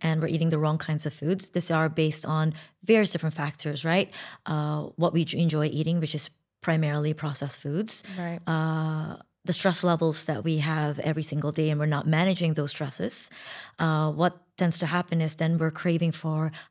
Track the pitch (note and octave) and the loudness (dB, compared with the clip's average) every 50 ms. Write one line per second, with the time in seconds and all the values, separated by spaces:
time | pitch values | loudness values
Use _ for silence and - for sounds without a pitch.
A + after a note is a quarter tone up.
0 | - E3 D#3+ D#3+ D#3 D#3 D#3+ D#3+ E3 E3 E3 D3+ D#3 D3+ D#3 D#3 - - D#3 D3+ | 0 0 2 2 0 0 0 2 2 2 2 2 2 2 0 0 -2 -2 -2 -2
1 | - D3 - - D3 D#3 F#3+ F#3+ - - - F3+ - - E3 D#3 D#3+ D#3 D#3+ E3 | -2 -4 -4 -4 -2 -2 -2 -2 -4 -4 -4 -4 -2 0 2 2 2 2 2 2
2 | D#3 D#3 D#3 - - - D#3 D#3 D#3 D#3+ D#3 - - - _ _ - - A3+ A3 | 2 2 2 0 -2 0 0 0 0 0 -2 -4 -10 -20 _ _ 2 4 6 6
3 | G#3+ - - E3 - D#3+ D#3 - D3 D3 C#3+ - - D#3 C#3+ D3 - E3 E3 F#3+ | 6 4 0 0 -2 -2 -2 -2 -4 -6 -6 -6 -6 -6 -6 -2 0 2 2 2
4 | F#3+ F#3+ - - - - - - - - D#3 D3+ D3+ D3+ D3+ D3+ D3 - - - | 2 0 -4 -14 -16 -16 -16 -12 -6 -4 -2 -2 0 -2 -2 -4 -4 -6 -2 0
5 | E3 F3 - E3+ D#3+ - - E3 E3+ D#3+ D#3 D3+ D3+ D3+ - D3 D#3 D#3+ E3+ F3 | 0 2 4 2 0 0 0 2 2 2 2 2 0 0 0 0 0 0 0 0
6 | D#3+ D3+ - D3 - - _ _ _ _ _ _ - - D#3+ D#3+ D#3+ D3 D3 D3+ | 0 -2 -2 -4 -4 -6 _ _ _ _ _ _ -2 0 2 2 2 0 0 0
7 | D3 D3+ D3+ D3+ D#3 D3 C#3 - C#3+ C#3 - - - D3 C#3+ B2+ A2 A2+ - - | 0 -2 -2 -2 -4 -4 -4 -4 -4 -4 -6 -6 -6 -4 -4 -4 -4 -4 -6 -8
8 | - - F#3+ F#3 F3 E3+ E3+ E3+ E3+ - D#3+ D#3+ D#3+ D#3+ D#3+ D#3+ D#3 D#3+ D#3 D#3 | -8 -10 -10 -8 -8 -8 -8 -6 -4 -2 0 0 0 0 0 0 -2 -2 -2 -4
9 | D#3 - - - - _ _ _ - - - - - F#3+ E3+ - - F3 E3+ D#3+ | -6 -6 -8 -12 -16 _ _ _ -4 -2 0 2 4 2 2 4 4 2 4 4
10 | E3+ D#3+ D3+ - - - D3+ B2 - E3 D#3+ D3+ C#3+ D#3+ D#3+ D#3 D3+ D3 D3 C#3 | 2 2 2 0 0 -2 -2 -2 0 0 2 2 2 0 0 0 0 0 -2 -2
11 | - D#3+ D#3 D#3+ D3+ - D3 D3 D#3 D3 D3 - D#3 D#3 D3+ D3 D3+ D3+ D3+ C#3+ | -2 -2 0 0 -2 -2 -2 -2 -2 -2 0 0 0 2 2 2 2 2 0 2
12 | - D#3 D#3 D#3 F3+ F#3+ F#3 F3+ F3 D#3+ D#3 D#3 C#3+ C#3+ - - D3+ C3+ - - | 2 2 4 4 4 2 2 2 2 0 2 0 0 -2 -2 -4 -6 -6 -4 -4
13 | - A#3 - - - - - - - - - - - - - - - D#3+ D#3 D#3 | -4 -4 -4 -4 -6 -6 -10 -16 -16 -16 -16 -16 -16 -12 -4 -2 0 2 2 2
14 | D#3 D#3 D3 D3 E3+ F3+ F3+ - _ _ - - F#3 E3+ D#3+ - F3 D3 E3 F3+ | 2 0 2 2 2 2 0 -2 _ _ -4 0 2 2 2 2 0 0 0 0
15 | F3 - E3+ E3 D#3+ D3+ D#3 - E3 D#3+ E3 E3 D#3+ D#3+ D#3 - - F3+ E3 E3 | 0 0 0 0 0 0 0 0 0 2 2 2 2 0 -2 -2 0 2 2 2
16 | E3+ E3 D#3+ - - D#3+ D#3 D#3 D#3 D#3 D#3 - - - | 2 0 -2 -2 -4 -2 -2 0 -2 -2 -4 -8 -16 -8